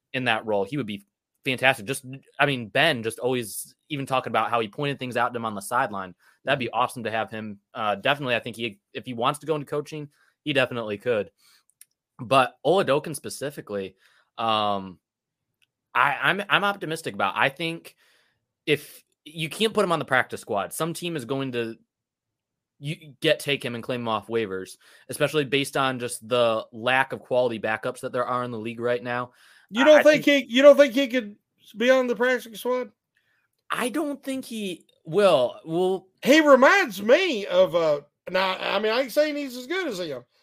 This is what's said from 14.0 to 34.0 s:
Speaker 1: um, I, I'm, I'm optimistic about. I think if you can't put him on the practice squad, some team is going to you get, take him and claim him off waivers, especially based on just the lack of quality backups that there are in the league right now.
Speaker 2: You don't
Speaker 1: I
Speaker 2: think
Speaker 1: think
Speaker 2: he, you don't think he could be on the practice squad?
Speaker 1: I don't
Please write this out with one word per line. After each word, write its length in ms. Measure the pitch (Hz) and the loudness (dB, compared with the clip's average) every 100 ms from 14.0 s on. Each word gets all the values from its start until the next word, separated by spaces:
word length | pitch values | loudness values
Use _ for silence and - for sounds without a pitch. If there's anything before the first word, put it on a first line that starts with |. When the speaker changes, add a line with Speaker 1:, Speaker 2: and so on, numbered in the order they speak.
| _ _ _ - | _ _ _ -6
Speaker 1:
um, 600 | 113 107 104 98 95 87 _ _ _ _ _ _ _ _ _ | -2 0 0 -2 -6 -16 _ _ _ _ _ _ _ _ _
I, 220 | 120 139 127 | 0 2 2
I'm, 200 | 139 190 185 | 0 -2 0
I'm 160 | 151 | 0
optimistic 500 | 202 202 160 160 135 | 2 -2 -6 -6 -6
about. 200 | 101 98 101 | -2 -2 2
I 120 | 131 | 0
think 460 | 135 165 165 - - _ _ _ _ _ _ | 0 -8 -8 -12 -20 _ _ _ _ _ _
if 380 | - 147 - - _ _ | -2 -2 -4 -20 _ _
you 240 | 151 160 156 | -16 -8 -8
can't 260 | - 220 | -2 -2
put 100 | 214 | 0
him 80 | 196 | 0
on 60 | 160 | 0
the 60 | |
practice 360 | 123 127 - 107 | 0 0 0 -4
squad, 320 | - 104 92 | -4 -4 -4
some 220 | - 160 | -4 -6
team 220 | 156 175 160 | -6 -8 -6
is 80 | |
going 280 | 117 135 135 | -4 -4 -4
to 240 | 120 113 113 _ _ _ _ _ _ _ _ _ _ | -4 -6 -8 _ _ _ _ _ _ _ _ _ _
you 360 | 147 175 156 127 | -10 -10 -14 -4
get, 200 | 156 151 | 0 0
take 220 | - 139 | 0 -4
him 100 | 123 | -4
and 100 | 120 | -8
claim 180 | 113 123 | -6 -6
him 60 | 117 | -2
off 200 | 107 107 | -4 -2
waivers, 480 | 113 104 95 95 - _ - - | -4 -2 -6 -10 -16 _ -20 -12
especially 360 | - 147 156 | -2 -2 0
based 320 | 139 139 139 147 | 0 0 0 0
on 220 | 131 127 | 0 -2
just 280 | 120 - 110 | -6 -8 -2
the 380 | 123 117 110 - | 2 4 2 -4
lack 400 | 113 123 131 135 | -6 0 2 2
of 80 | 113 | -4
quality 380 | - 127 127 113 | -2 0 0 0
backups 420 | 107 110 127 113 | -2 -2 -4 -8
that 120 | 127 | -6
there 120 | 127 | -4
are 180 | 120 123 | -2 -2
in 60 | 123 | -4
the 80 | 113 | -8
league 220 | 113 117 | -10 -6
right 220 | 120 123 | -2 -2
now. 300 | 123 123 123 _ _ _ - | -2 -6 -6 _ _ _ -8
Speaker 2:
You 140 | 214 | 2
don't 140 | 285 302 | 8 8
Speaker 1:
I 40 | |
Speaker 2:
think 220 | 302 302 | 8 6
Speaker 1:
think 220 | 294 285 262 | 4 2 2
Speaker 2:
he, 80 | 240 | 8
you 60 | |
don't 140 | 285 269 | 10 10
think 180 | 285 | 8
he 140 | 226 269 | 4 0
could 280 | 247 208 208 _ _ _ 202 | -2 -4 -10 _ _ _ -2
be 140 | 240 | 4
on 160 | 262 254 | 4 2
the 100 | 208 | 0
practice 420 | 247 247 233 208 | 0 -2 -6 -10
squad? 300 | 240 254 233 _ _ _ _ _ _ _ - | -6 -6 -6 _ _ _ _ _ _ _ -8
Speaker 1:
I 180 | - 247 | -4 -4
don't 320 | 196 | -4